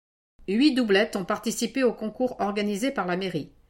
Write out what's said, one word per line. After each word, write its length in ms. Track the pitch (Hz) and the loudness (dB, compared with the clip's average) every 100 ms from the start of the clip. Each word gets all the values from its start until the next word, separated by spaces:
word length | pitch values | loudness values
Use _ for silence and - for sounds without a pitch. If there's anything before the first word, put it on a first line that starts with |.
| _ _ _ _ - | _ _ _ _ -4
Huit 260 | 214 302 | 2 4
doublettes 420 | 254 220 196 220 202 | 4 4 4 2 -2
ont 100 | 180 | -4
participé 580 | 208 233 - 226 269 | -4 -4 -4 -4 2
au 100 | 247 | 0
concours 440 | 196 214 - 247 - | 0 -8 -2 -4 -2
organisé 500 | 202 202 208 196 269 | -2 -2 -2 -2 -2
par 160 | 269 180 | -2 -2
la 120 | 175 | -2
mairie. 340 | 190 165 - _ | -2 -4 -8 _